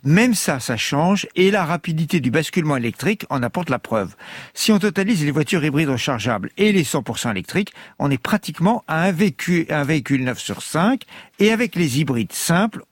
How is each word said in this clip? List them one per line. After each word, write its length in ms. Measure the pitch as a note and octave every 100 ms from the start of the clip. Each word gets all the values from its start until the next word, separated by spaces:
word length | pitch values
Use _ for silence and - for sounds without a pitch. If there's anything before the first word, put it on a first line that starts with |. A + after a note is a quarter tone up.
même 300 | C3+ E3+ B3
ça, 260 | G#3 - C#3
ça 160 | - A2+
change 500 | - C#3 E3+ G3+ -
et 160 | - F#3
la 140 | G3+
rapidité 560 | D#3+ E3+ - D#3+ D#3+ F3+
du 100 | B2+
basculement 460 | D#3+ D#3 - D#3 C#3
électrique 500 | A#2 - E3+ A3 -
en 140 | C3
apporte 280 | A#2+ - F3
la 100 | B2+
preuve. 340 | - A2+ F#2 - - - -
Si 160 | - -
on 80 | G#3
totalise 460 | G3+ F3 G3 G#3+
les 80 | D3
voitures 320 | C#3+ D3 F#3
hybrides 240 | D3 C#3 D#3
rechargeables 640 | B2+ - B2 G#2 G#2+ F#2+ -
et 120 | G#3
les 140 | G3
cent 180 | C3+ D3+
pour 160 | A#2+ -
cent 140 | B2
électriques, 400 | G2 F2 F3+ G3+ - - _
on 100 | C#3+
est 100 | C3+
pratiquement 600 | - G#3 - D3+ E3+ A#3 -
à 160 | D#3+
un 80 | F#3
vécu-, 560 | E3 G3+ - - F3 -
un 140 | D3+
véhicule 400 | C#3 D#3 A2+ C#3
neuf 160 | B2+ A#2
sur 240 | - G2
cinq 400 | - D3+ F#3+ C4+ - - - _
et 100 | G#3
avec 240 | A3+ A#3+
les 240 | E3+ E3 B2
hybrides 340 | D#3 A#2+ G2+
simples 520 | - - E3+ A3 - -